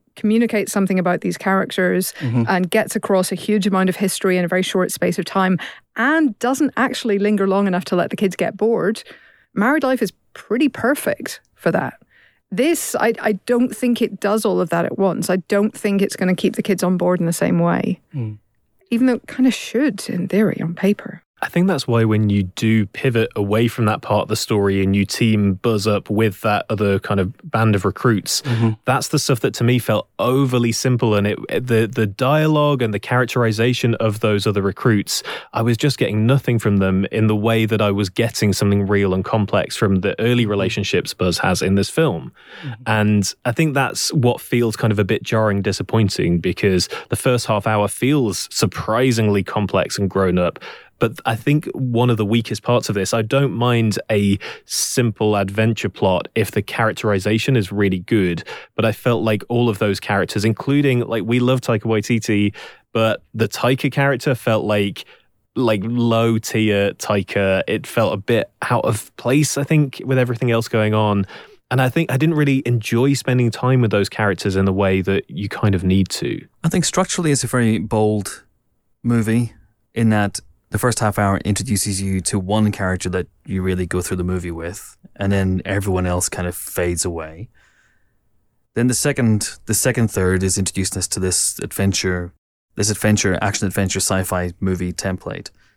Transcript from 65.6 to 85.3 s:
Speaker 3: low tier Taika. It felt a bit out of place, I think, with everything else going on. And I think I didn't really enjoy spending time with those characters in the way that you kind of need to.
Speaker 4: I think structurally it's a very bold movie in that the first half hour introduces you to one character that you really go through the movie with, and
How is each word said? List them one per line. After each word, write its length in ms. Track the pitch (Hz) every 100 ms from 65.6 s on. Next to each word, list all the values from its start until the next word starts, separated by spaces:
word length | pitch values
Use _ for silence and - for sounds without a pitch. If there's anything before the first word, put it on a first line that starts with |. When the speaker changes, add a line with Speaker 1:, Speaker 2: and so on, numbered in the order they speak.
| 120 107
Speaker 3:
low 540 | 110 120 117 113 117 113
tier 560 | - 110 107 101 101
Taika. 720 | - - 104 92 101 98 95 -
It 180 | 85
felt 280 | - - 101
a 40 | 101
bit 320 | - 117 - -
out 240 | - 120
of 280 | - 107 - -
place, 400 | 123 143 147 143
I 80 |
think, 360 | 143 156 139 -
with 120 | 131 131
everything 320 | 123 117 123
else 200 | 117 113
going 240 | 113 107
on. 340 | 107 107 101 92 - - - -
And 100 | 131
I 80 | 127
think 200 | 165 165
I 60 |
didn't 200 | 131 160
really 280 | 151 143 135
enjoy 500 | 127 120 - 117 139
spending 360 | 139 - 127 120
time 300 | - 127 131
with 100 | 113
those 160 | 101 95
characters 480 | - 104 92 101
in 80 | 95
the 80 | 98
way 280 | 95 98 95
that 280 | 92 98 -
you 200 | 87 101
kind 260 | - 107
of 80 | 90
need 240 | 90 95 92
to. 280 | - - - - _
Speaker 4:
I 60 | 165
think 160 | 185
structurally 480 | 160 - 190 - 165
it's 100 | 139
a 40 | 123
very 320 | 127 117 110
bold 640 | 104 110 107 107 95 - _ _ _ _ _ _
movie 480 | 120 117 110 117 117 - _ _ _
in 140 | 117 113
that 280 | 107 101 - - _ -
the 80 | -
first 200 | 123 -
half 180 | 110 104
hour 200 | 101 98
introduces 560 | - 101 - 101 107 95
you 180 | 98 95
to 180 | 87 104
one 320 | 92 107 107
character 360 | - 95 92 92
that 200 | 92 - _
you 160 | - 95
really 240 | 92 92
go 160 | 87 90
through 160 | - 90
the 60 |
movie 260 | 90 90 87
with, 460 | 82 82 101 - - -
and 160 | - 98